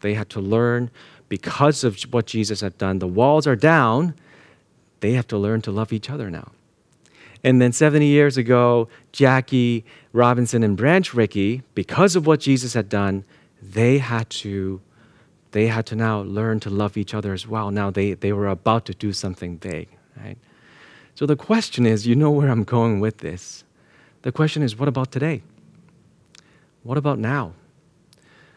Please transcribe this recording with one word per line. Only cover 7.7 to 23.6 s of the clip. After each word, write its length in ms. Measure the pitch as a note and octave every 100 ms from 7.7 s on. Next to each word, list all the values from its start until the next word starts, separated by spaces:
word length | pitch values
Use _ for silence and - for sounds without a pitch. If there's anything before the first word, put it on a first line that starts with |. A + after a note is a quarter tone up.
seventy 360 | A#2 D3+ D3+ D3
years 300 | C#3+ C#3+ C3
ago, 520 | A#2 B2 A#2+ A#2+ A2+ - _
Jackie 720 | - C3+ C3 B2 C3 A#2+ A#2 - - _
Robinson 520 | A#2 B2 B2 A#2+ A#2+
and 120 | A2 F#2+
Branch 380 | B2+ F3+ F3+
Rickey, 480 | A#2+ G#2+ G#2 G2 B2+ - -
because 400 | F#2 - F#3+ F3
of 100 | D#3
what 140 | D#3
Jesus 340 | C3+ C3 B2
had 140 | A#2 G2
done, 360 | G#2 G2 G2 G2 _ _ _
they 360 | G2 G#2 A#2 C#3
had 300 | B2 A#2 A2+
to, 500 | - G#2 G2 F#2+ F#2+ _ _ _ _ _ _ _
they 160 | G#2 A2
had 180 | A2+ A2
to 80 |
now 280 | A2 A2+ G#2+
learn 360 | G2 G2 A2+ A2
to 100 | G#2
love 260 | G2 G#2 G#2+
each 180 | G2
other 180 | G#2+ G2+
as 140 | F#2+ A#2
well. 240 | A2 G2+
Now 200 | G2+ G2
they, 240 | F#2+ G2+
they 180 | F#2 G2
were 160 | G2+ G2+
about 360 | F2+ A#2+ A2+ -
to 80 |
do 180 | F#2 G#2
something 460 | F#2+ G2 F#2 F2+ E2
big, 300 | F#2+ D#2+ F2 _ _ -
right? 200 | G#2 A2+ _ _ _ - - - _
So 100 | -
the 120 | C#3+ D3
question 500 | - A3+ - - A#2+
is, 200 | A2 A2
you 80 |
know 160 | A#2+ D3+
where 200 | D3 C#3+
I'm 140 | A2+
going 360 | G2+ A#2+ A2+ G2+
with 180 | G#2+ -
this. 460 | D#2+ F2+ - -